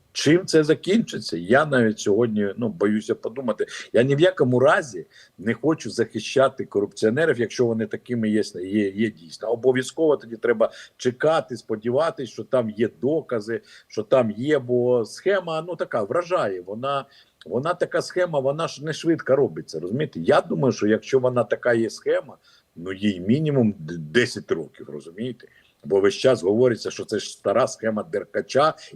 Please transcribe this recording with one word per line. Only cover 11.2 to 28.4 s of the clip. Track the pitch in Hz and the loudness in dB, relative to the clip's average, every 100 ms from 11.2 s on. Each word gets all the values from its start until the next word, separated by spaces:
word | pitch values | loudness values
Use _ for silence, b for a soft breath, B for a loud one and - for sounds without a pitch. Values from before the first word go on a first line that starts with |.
| 151 160 - 117 | 0 0 -2 -12
сподіватись, | - 110 113 131 165 - 120 | -8 -6 -2 0 0 -4 -10
що | - | -12
там | 104 127 110 | -2 -2 -2
є | 107 110 - | -2 -2 0
докази, | 127 160 - 117 107 113 b b b | -2 -2 -2 -6 -4 -8 b b b
що | - | -8
там | - 131 113 | 2 2 2
є, | 101 139 147 | -2 0 0
бо | 123 123 123 123 | 2 2 4 2
схема, | 107 - 180 196 175 160 175 | 0 -4 0 0 -2 -6 -6
ну, | 165 | -8
така | 185 123 | -4 -4
вражає, | 101 156 170 180 117 92 | -2 -2 0 -2 -2 -4
вона | 90 107 135 139 127 b b b | -8 -8 -4 -4 -6 b b b
вона | 80 110 156 | -6 -4 -2
така | 180 156 170 | -2 0 -2
схема, | - 180 180 147 | -2 -2 0 0
вона | 131 151 165 | 0 -2 -4
ж | - | -6
не | 156 | -8
швидко | 147 160 160 - 135 | -2 0 0 2 2
робиться, | 117 82 - 78 | 2 -2 -10 -8
розумієте? | 87 123 156 - | -4 -4 -4 -2
Я | 87 147 | 2 2
думаю, | - 165 135 | 2 0 0
що | 107 104 | 2 2
якщо | 107 - 135 | 2 2 2
вона | 127 123 | 2 0
така | 113 113 123 | 0 0 2
є | 117 110 | 2 0
схема, | - 139 175 151 95 b b _ 82 | -4 -2 -2 -4 -18 b b _ -12
ну, | 90 | -10
їй | 95 104 90 | -2 -2 0
мінімум | 92 139 156 139 110 101 | 0 2 2 2 2 0
д-, | 78 85 | -8 -10
десять | 76 95 127 101 - | 0 2 2 -4 -4
років, | 85 71 - - | -4 -4 -14 -14
розумієте? | 71 80 90 123 113 - b b b | -14 -14 -10 -10 -10 -18 b b b
Бо | - 98 | 0 4
весь | 98 | 4
час | - 131 123 | 4 2 4
говориться, | 90 110 127 107 98 | 2 4 4 2 -4
що | - | -8
це | 92 104 | -6 -6
ж | - | -6
стара | - 104 104 127 | -6 0 2 0
схема | - 110 107 | -2 -4 -4
Деркача | 92 101 - 107 | -4 -6 -4 -6